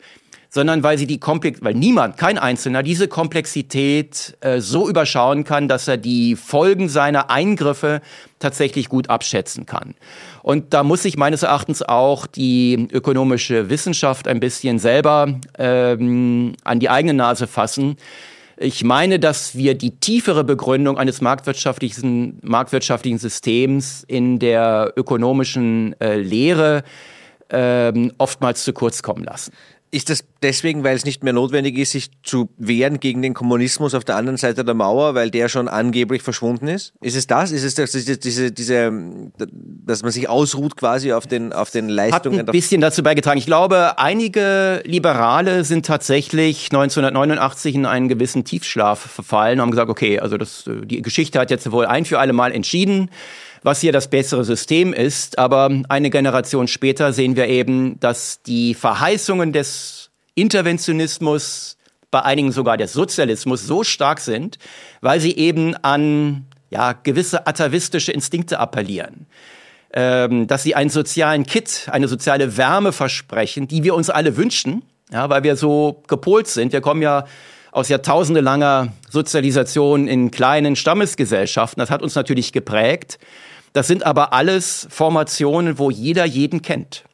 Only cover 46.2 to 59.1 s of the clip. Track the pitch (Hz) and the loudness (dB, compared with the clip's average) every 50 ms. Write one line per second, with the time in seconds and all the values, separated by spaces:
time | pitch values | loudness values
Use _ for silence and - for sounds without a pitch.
46.2 | 139 - - 156 160 160 147 - - - 147 139 139 139 139 156 135 135 127 135 | 0 0 0 2 2 2 0 -2 -4 0 2 2 2 2 2 0 0 2 2 2
47.2 | 139 151 151 - 110 135 135 - - 156 127 139 135 113 110 127 127 123 127 110 | 2 2 2 2 0 -2 -2 -2 -4 -2 0 0 0 0 0 0 0 0 0 0
48.2 | 123 123 - 131 123 - - 175 - - - 113 104 104 104 - - - - - | 0 0 -2 -4 -4 -2 -6 -8 -6 -6 -2 0 2 2 2 0 -4 -12 -14 -16
49.2 | - - - 104 107 113 123 131 120 120 113 120 117 113 110 - - 107 104 101 | -6 -2 0 2 4 4 2 2 2 2 2 0 0 0 0 0 2 2 2 0
50.2 | - 104 104 104 107 - - - - 123 113 107 107 107 120 - 117 120 - - | 0 -2 -4 -4 -6 -8 -10 -14 -12 -10 -10 -10 -8 -8 -8 -6 -6 -4 -2 -2
51.2 | 156 151 - 135 127 - 131 113 - - 104 120 120 101 120 147 165 156 160 123 | -2 0 2 0 2 2 0 -2 -2 -2 0 0 2 2 2 0 0 0 0 2
52.2 | 135 135 123 120 123 127 - 113 98 - - 175 196 196 202 190 190 180 - - | 2 2 2 2 2 2 0 -2 -4 -2 0 0 0 2 2 0 0 -2 -6 -14
53.2 | - - - - - - - - - 135 143 139 - 165 139 139 135 - - 135 | -20 -20 -20 -20 -20 -20 -20 -4 -2 0 0 2 2 2 2 2 0 2 0 0
54.2 | 135 135 143 127 123 104 120 - - - 160 165 180 185 - - 120 147 143 - | 0 0 0 -2 0 0 -2 -2 -2 0 2 2 2 2 2 0 0 0 0 -4
55.2 | - - - - 127 127 139 135 139 139 139 135 135 - 139 139 147 139 - 143 | -8 -6 0 0 2 4 4 4 4 4 2 0 0 0 0 0 0 2 2 2
56.2 | 135 135 123 131 127 - - 135 123 120 - - - 135 135 135 151 143 123 120 | 2 2 2 0 0 0 -2 -2 0 -2 -2 0 0 0 2 2 0 0 2 2
57.2 | 131 127 127 127 123 117 127 127 120 123 131 127 131 131 - - - 120 120 - | 0 0 2 2 2 2 2 2 2 2 0 0 0 -2 -2 0 0 0 0 -2
58.2 | - - - - _ - 120 117 120 120 113 - - 120 107 - 143 170 | -6 -10 -10 -12 _ -4 -2 0 0 0 -2 0 0 -2 0 2 0 0